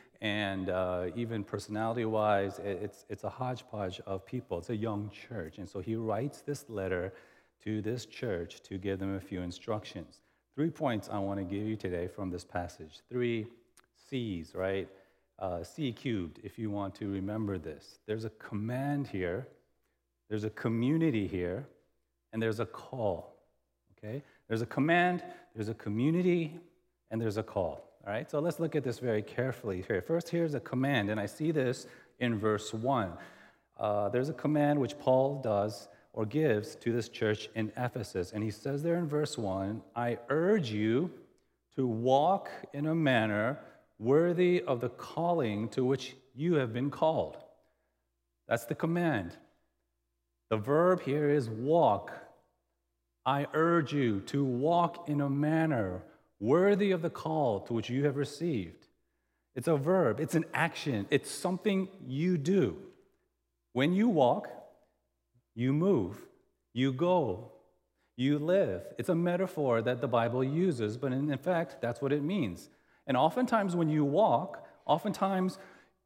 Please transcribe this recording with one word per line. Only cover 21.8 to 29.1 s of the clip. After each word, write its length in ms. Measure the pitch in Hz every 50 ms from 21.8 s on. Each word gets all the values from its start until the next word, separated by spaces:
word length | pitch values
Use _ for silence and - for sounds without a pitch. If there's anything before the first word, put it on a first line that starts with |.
| _ _ _ _ _ _ _ _ _ _ -
and 100 | 113 113
there's 180 | 113 107 107
a 60 | 117
call, 720 | - - - - - - 127 113 101 90 82 - - - _ _ _ _ _ _ _ _ _ _ _ _ _
okay? 240 | - 107 117 143 143 - - _ _ -
There's 140 | 113 110 117
a 40 |
command, 560 | - - 139 135 160 170 175 175 180 180 175 - - - - - _ -
there's 140 | 113 107 107
a 60 | 113
community, 840 | - - 110 104 113 123 151 165 180 180 180 175 175 165 151 160 175 - - _ _ _ _ _ _ _ -
and 100 | 110 113
there's 160 | 117 110 98
a 60 | 110 110
call, 540 | - - 104 92 80 71 - - - - _ -
all 80 | - 104
right? 160 | 113 - -
So 120 | - 147
let's 180 | 151 175 160 -
look 160 | 165 156 -
at 80 | 151 127
this 160 | 131 113 -
very 240 | 127 120